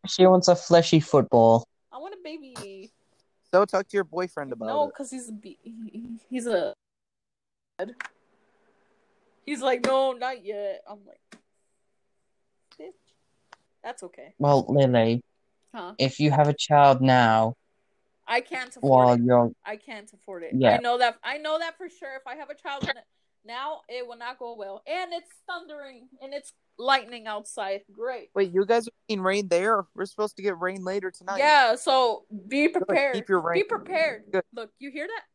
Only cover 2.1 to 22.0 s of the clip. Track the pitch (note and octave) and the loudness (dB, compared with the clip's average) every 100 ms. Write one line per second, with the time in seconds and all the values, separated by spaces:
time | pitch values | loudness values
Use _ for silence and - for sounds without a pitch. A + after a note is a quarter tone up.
2.1 | G4+ E4+ D#4 C4+ B3 G3+ G3 G#3+ _ _ | -14 -14 -14 -16 -16 -16 -18 -20 _ _
3.1 | _ _ _ _ F3+ G3+ F#3+ G3+ G3+ E3 | _ _ _ _ 2 2 -2 -2 -4 -4
4.1 | E3 F#3 - C#3+ A#3 - D4 C#4+ - C#4 | -6 -8 -8 -10 -8 -6 -2 -4 -6 -14
5.1 | C4 A#3+ G#3+ G3+ - A3+ A3+ A3 A3 A#3+ | -12 -14 -18 -18 -20 -20 -18 -16 -16 -16
6.1 | A#3 _ B3+ A#3 G3 D#3 - _ _ _ | -18 _ -8 -2 -2 -2 -8 _ _ _
7.1 | _ _ _ _ _ _ - F#3+ A#3+ - | _ _ _ _ _ _ -14 -14 -12 -16
8.1 | _ _ _ _ _ _ _ _ _ _ | _ _ _ _ _ _ _ _ _ _
9.1 | _ _ _ - C#4+ C4 B3 C4 C4+ C4+ | _ _ _ -12 -4 -2 0 0 0 0
10.1 | B3 B3+ B3+ F#3+ G#3 G3+ - - G#3 G3+ | -4 -8 -10 -12 -10 -10 -10 -16 -20 _
11.1 | _ _ - _ _ _ _ _ _ _ | _ _ -20 _ _ _ _ _ _ _
12.1 | _ _ _ _ _ _ _ F4 - _ | _ _ _ _ _ _ _ -20 -20 _
13.1 | _ _ _ _ - _ _ A3+ A#3+ F3 | _ _ _ _ -20 _ _ -16 -14 -18
14.1 | - D3 _ C#3+ C#3 - C#3+ C3+ B2 A2+ | -20 -20 _ 2 4 4 2 4 4 2
15.1 | A#2+ - _ _ _ _ A#3 F3+ G#3+ C3 | 0 -4 _ _ _ _ -14 -14 -4 -4
16.1 | - D3+ C#3 D3 D3 - D3 C#3+ C3 C3 | 0 0 2 2 0 2 6 6 6 4
17.1 | B2+ A#2 A2 A2+ - _ _ _ _ _ | 6 6 4 0 -4 _ _ _ _ _
18.1 | _ - A#3+ - C4+ B3 - C#3 B2+ B2 | _ -6 -6 -4 -12 -12 -4 4 6 6
19.1 | A#2+ B2 B2 A#2 - - G#2+ - A3 G#3+ | 4 4 4 2 -4 -14 -14 -14 -18 -18
20.1 | _ - F3+ E3 B2+ B2 - A#3+ B3 A#3+ | _ -16 -14 -8 2 2 2 0 0 0
21.1 | A3+ A#3 C#4+ D4+ D#4 E4 E4 F4+ _ | -2 -10 -8 -6 -4 -6 -10 -18 _